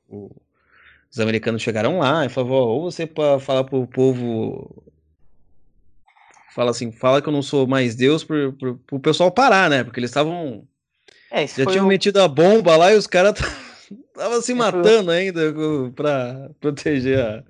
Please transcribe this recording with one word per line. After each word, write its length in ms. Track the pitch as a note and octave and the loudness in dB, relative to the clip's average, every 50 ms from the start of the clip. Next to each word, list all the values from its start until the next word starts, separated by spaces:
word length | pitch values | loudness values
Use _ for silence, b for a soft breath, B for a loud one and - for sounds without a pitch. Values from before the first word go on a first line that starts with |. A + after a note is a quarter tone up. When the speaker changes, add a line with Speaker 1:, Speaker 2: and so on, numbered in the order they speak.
| _ _ | _ _
Speaker 1:
o, 80 | - | -18
o, 200 | G#2 G2+ F#2+ - _ _ _ b b b b b b b b b b b b | -18 -18 -18 -20 _ _ _ b b b b b b b b b b b b
os 80 | - A2+ | -6 -4
americanos 420 | A2 A2 A2 A2 - A#2 A2+ A2+ | -2 -2 -2 -2 -2 -2 -4 -4
chegaram 380 | - - G#2+ G#2+ G#2+ B2 E3 F#3 | -4 -4 -4 -2 -2 -2 -2 0
lá 260 | D#3 B2+ D3 E3 D3+ | 0 0 0 0 -2
e 40 | A#2+ | -4
falavam, 280 | - C3+ B2+ A#2+ C3 | -4 -4 -4 -2 0
"Ó, 100 | C3+ B2+ | 0 0
ou 160 | A#2 A2 C3+ E3 | 0 0 -2 -4
você 220 | F3+ D#3+ - E3 | -6 -8 -8 -10
pa-, 360 | D3+ - - D3+ D3 C#3 C3+ | -10 -6 -2 0 0 0 0
fala 240 | C3 - C3+ C3 C3 | 0 -2 -2 -2 -2
pro 200 | C3 - C3 B2 A#2+ | -2 -2 -4 -4 -4
povo, 960 | - C3 C3 C3 C3 B2 B2 A#2+ A#2 A2+ A2 A2 - - - - - - - _ _ _ _ _ _ _ _ - - _ _ _ _ - - _ _ _ _ _ _ _ _ _ _ _ _ _ _ _ _ _ - | -2 2 2 2 2 0 -4 -4 -4 -4 -4 -6 -8 -10 -14 -18 -20 -20 -20 _ _ _ _ _ _ _ _ -20 -20 _ _ _ _ -20 -20 _ _ _ _ _ _ _ _ _ _ _ _ _ _ _ _ _ -6
fala 160 | - B2 B2 | -4 -2 -2
assim, 220 | A#2+ A#2+ B2 A#2 A2+ | -2 -4 -6 -10 -8
fala 280 | - - B2+ C3 C#3+ | -4 0 2 2 2
que 80 | C#3+ D#3 | 0 0
eu 40 | D3+ | -4
não 100 | C#3+ C3+ | -4 -4
sou 240 | - - C#3+ C3 | -2 0 0 0
mais 300 | B2 C3+ C3+ C3 A#2+ A2 | 2 0 0 0 -2 -2
Deus 260 | A#2+ B2 C3+ D3+ D#3+ D#3 | 0 2 2 2 0 -2
pro, 300 | - D#3 D3+ C#3+ C3+ C3+ | -4 -4 -4 -4 -4 -6
pro, 240 | - C3+ B2+ B2 - | -8 -8 -10 -10 -10
pro 220 | _ - - C3+ | _ -10 -10 -4
pessoal 320 | C3+ D3+ D#3 D3+ F3 F#3 F3+ | 0 0 2 2 2 2 2
parar, 360 | - C4+ C#4 G#3 F#3+ F#3+ E3 | 2 2 4 4 4 4 4
né?" 140 | C#3+ C3+ A#2 | 2 0 0
Porque 160 | A#2 A2+ B2 | -2 -6 -8
eles 120 | A#2+ A#2+ | -8 -4
estavam, 540 | - C#3+ D3 D#3 E3+ F3 E3 C#3+ A#2 G2+ - _ _ _ _ _ _ _ _ b b b b b - | -2 -2 -2 -2 -4 -8 -8 -10 -12 -12 -16 _ _ _ _ _ _ _ _ b b b b b -4
Speaker 2:
É, 100 | F#3 D#3 | -4 -4
isso 140 | C#3 - - | -4 -2 -2
Speaker 1:
já 60 | C3+ | -2
Speaker 2:
foi 80 | G3 F#3+ | 0 2
Speaker 1:
tinham 140 | F#3+ G3 | 2 2
Speaker 2:
o 20 | G3 | 2
Speaker 1:
metido 320 | G3 F#3 - G3+ F#3+ G3 | 2 2 0 0 2 4
a 80 | F#3+ E3+ | 4 2
bomba 480 | C3+ C3 E3 F#3 G#3 A3+ G3 E3+ D#3+ | 4 4 4 6 6 6 6 6 6
lá 160 | D#3+ E3+ F#3 A3 | 6 8 6 6
e 40 | |
os 120 | G#3+ - - | 4 2 2
caras 240 | - F3 F#3 G3+ G3+ | 2 2 4 4 2
<laughs> 0 | |
t-, 80 | - - B B B B B B B B B G3+ A3 - _ _ | 0 -6 B B B B B B B B B -20 -20 -20 _ _
tava 260 | - D3 G3+ A#3 A#3 | -8 -6 -4 -4 -4
se 120 | A3+ - B3 | -4 -2 -2
Speaker 2:
É, 20 | |
foi 0 | |
o 40 | B3 | 0
Speaker 1:
matando 520 | A#3 G3+ E3+ F3+ F3 G#3 A3+ A3+ G3+ F3 | 0 0 0 2 4 6 4 4 4 2
ainda 420 | E3 F3 F#3+ F#3+ F3+ E3 D#3+ D#3 D3+ | 0 0 -2 -2 -2 -2 -2 -2 -2
co-, 380 | D#3 D#3 D#3 D3+ D3 C3 B2 B2+ | -2 -4 -2 -2 -2 -4 -6 -8
pra 580 | - D3 D3 C#3+ C3+ B2+ B2 B2+ C3 C#3 C#3 D3+ _ | -4 -2 -2 -2 -2 -4 -6 -10 -12 -16 -18 -14 _
proteger 580 | - D3 C#3+ C3+ - D#3+ D3+ C3+ B2 C3 C3 C3+ | -6 -6 -6 -4 -4 -2 -2 -2 0 0 0 0
a 240 | B2 A2 G#2 A2 - b | 0 -2 -4 -8 -14 b